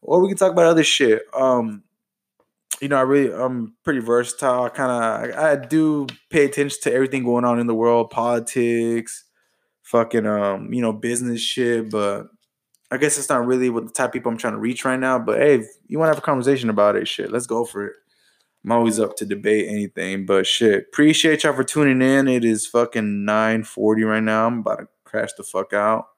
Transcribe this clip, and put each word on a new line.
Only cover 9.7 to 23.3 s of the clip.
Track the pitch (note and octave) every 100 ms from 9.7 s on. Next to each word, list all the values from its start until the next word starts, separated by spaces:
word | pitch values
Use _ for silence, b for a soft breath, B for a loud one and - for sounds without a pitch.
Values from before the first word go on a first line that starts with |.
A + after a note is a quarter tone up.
| _
fucking, | - A#2 A#2 A#2 G#2+
um, | G#2+ G2+ G2 G2+
you | B2
know, | A#2
business | G#2+ A#2+ A#2+ B2 A#2
shit. | - - B2 A#2 A2+
But | G#2+ G2+ G2+ - _ _ _ _ _ _
I | B2+
guess | D3 C#3+
it's | C3+
not | C3+ A#2+
really | B2+ B2+
what | A#2 A2+
the |
type | - B2+
of |
people | B2+ A#2+
I'm | A2+
trying | A#2+
to | G#2+
reach | A2+ B2
right | C3 C3
now. | C3 B2+
But | A2+ A2
hey, | D3 C3+
if | A2 - _
you | D3+
wanna | D#3+
have | D3
a |
conversation | D3+ C#3 B2 C#3 A#2+
about | G#2 G#2 G2+
it, | A2
shit, | - -
let's | A#2 B2
go | A2+
for | A#2+ G2+ G2+
it. | - _ _ _ _ _ _
I'm | G2+
always | A#2 A#2 G#2+
up | G#2+ -
to |
debate | G#2 G2+ G2+ G#2+ G2
anything, | G#2 G2+ - F2+ G2 F#2+
but | G2 F#2
shit, | - A#2 G2 -
appreciate | - D3 D3+ E3 D3+
y'all | D#3
for | C3
tuning | C3 - C#3+ B2+
in. | C3 C#3 C3+
It | B2+
is | A#2 A2 -
fucking | A#2+ A#2+ A#2 G#2+ G2+
nine | G2+